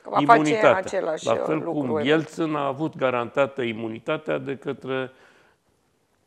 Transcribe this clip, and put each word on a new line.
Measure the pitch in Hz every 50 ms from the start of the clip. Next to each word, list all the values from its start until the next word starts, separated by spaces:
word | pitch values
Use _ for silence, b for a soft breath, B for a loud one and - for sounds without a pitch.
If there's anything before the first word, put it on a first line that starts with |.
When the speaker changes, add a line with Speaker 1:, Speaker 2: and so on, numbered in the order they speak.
| -
Speaker 1:
Că | -
va | -
face | - 147 143 233 160
Speaker 2:
imunitatea. | 151 151 - - - 139 117
Speaker 1:
același | - - - - 185 170 170 156 160 170
Speaker 2:
La | 165 -
fel | - - - 160
Speaker 1:
lucru, | 156 139 165
Speaker 2:
cum | 156 151 139
Speaker 1:
evident. | 123 135 156 143
Speaker 2:
Yeltsin | 139 151 160 151 - - - 165 156 151
a | 147 143
avut | 139 135 131 160 151 -
garantată | 147 127 127 123 120 117 110 - 143 139 135 - - 123
imunitatea | 117 110 110 113 110 113 120 - 156 156 151 151 - 151 143
de | 131 139 135
către, | - - 156 131 - - 131 131 131 131 123 b b b b b b b b b b _ _ _ _ _ _ _ _ _ _ _ _ _